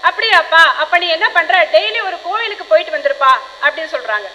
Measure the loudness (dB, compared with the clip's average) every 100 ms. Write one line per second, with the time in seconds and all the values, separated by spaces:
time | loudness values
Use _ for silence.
0 | 0 0 2 2 4 4 4 2 0 0
1 | 0 -2 0 0 0 0 4 2 0 -4
2 | -6 -8 -6 -6 -6 -8 0 0 0 -4
3 | -4 0 2 2 -2 -4 -4 -4 -8 -8
4 | -6 -6 -8